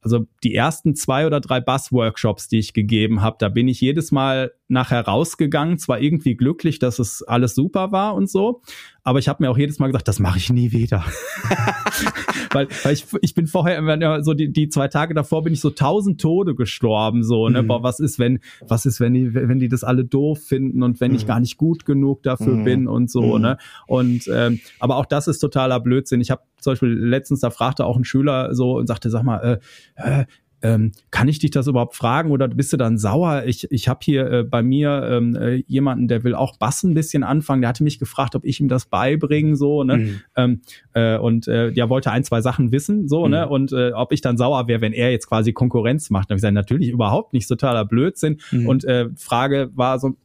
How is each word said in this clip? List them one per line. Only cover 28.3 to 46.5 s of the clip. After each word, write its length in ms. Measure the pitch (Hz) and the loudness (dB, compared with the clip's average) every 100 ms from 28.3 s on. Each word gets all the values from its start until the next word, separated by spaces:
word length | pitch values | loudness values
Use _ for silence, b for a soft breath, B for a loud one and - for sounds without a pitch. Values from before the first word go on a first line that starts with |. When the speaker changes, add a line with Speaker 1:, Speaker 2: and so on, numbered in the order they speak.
| 131 127 123 | 0 -2 0
Speaker 1:
so 220 | 123 131 | 0 0
und 100 | 117 | -2
sagte, 220 | 113 120 | -2 -2
Sag 140 | 113 | -2
mal, 360 | 127 110 117 117 B B B - | 0 0 0 -2 B B B -8
äh, 260 | - 139 | -2 0
äh, 40 | 131 b _ _ | -2 b _ _
ähm, 320 | 113 113 110 - _ | 0 2 2 -4 _
kann 160 | - 131 | 0 0
ich 100 | 151 | 2
dich 140 | 147 | 0
das 160 | 147 131 | 0 0
überhaupt 280 | 127 117 - | 0 0 -2
fragen 360 | 117 135 165 | -2 0 0
oder 160 | 139 135 | 0 0
bist 260 | 117 139 | -2 -2
du 40 | 151 | 0
dann 200 | 117 113 | 0 0
sauer? 460 | 104 127 175 143 120 | 2 2 0 0 -2
Ich, 240 | 120 - | -4 -2
ich 180 | 120 - | -2 -2
hab 160 | 143 | -2
hier, 280 | - 139 131 | 0 0 2
äh, 120 | 123 | 0
bei 200 | 117 123 | 0 0
mir, 400 | 120 135 147 143 120 | 2 2 2 0 0
ähm, 240 | 120 120 117 | 0 0 0
äh, 200 | 120 127 - | 0 -2 -2
jemanden, 400 | 135 139 127 120 | 0 0 0 0
der 160 | 117 | 0
will 100 | 123 | 0
auch 240 | 120 135 - | 0 -2 -2
Bass 240 | 110 - | -2 0
ein 140 | 185 160 | 0 0
bisschen 280 | 160 147 | 0 -2
anfangen. 380 | 107 147 151 135 | 0 -2 0 0
Der 80 | 120 | 0
hatte 140 | 120 | 0
mich 160 | 151 - | -2 -2
gefragt, 340 | 127 - 135 | -8 -4 -4
ob 120 | - - | -2 -4
ich 140 | 131 | -2
ihm 60 | 143 | 0
das 180 | 127 - | 0 -2
beibringe, 720 | 92 127 156 151 151 156 147 | -2 0 0 0 0 2 2
so, 260 | 143 147 | 2 2
ne? 140 | 131 127 | 2 2
Speaker 2:
Mhm. 240 | 110 101 - - | 0 -6 -6 0
Speaker 1:
Ähm, 260 | 123 120 B B B | 0 0 B B B
äh, 240 | 117 113 110 | 0 2 2
und, 300 | 117 113 - | 2 0 2
äh, 240 | 113 117 | 0 0
der 180 | 120 117 | 0 2
wollte 200 | 131 123 | 0 0
ein, 120 | 113 | -2
zwei 180 | 127 117 | 0 0
Sachen 300 | 117 117 120 | 0 0 2
wissen, 360 | 131 147 208 165 | 0 0 -2 0
so, 180 | 151 160 | 0 2
Speaker 2:
Mhm. 60 | |
Speaker 1:
ne? 180 | 151 156 | 2 0
Und, 240 | 139 135 | 0 0
äh, 180 | 131 123 | 0 0
ob 200 | 113 123 | 0 -2
ich 100 | - | -2
dann 160 | 131 117 | 0 2
sauer 300 | 123 139 120 | 2 0 0
wäre, 140 | 113 | 0
wenn 120 | 110 | 0
er 180 | 113 120 | 0 0
jetzt 160 | 120 - | 0 0
quasi 260 | 110 110 | 0 0
Konkurrenz 560 | 110 123 120 113 147 - | 2 0 2 0 -2 0
macht. 200 | 98 98 | -2 0
Da 40 | |
hab 40 | 98 | 0
ich 40 | |
gesagt, 140 | 104 | 2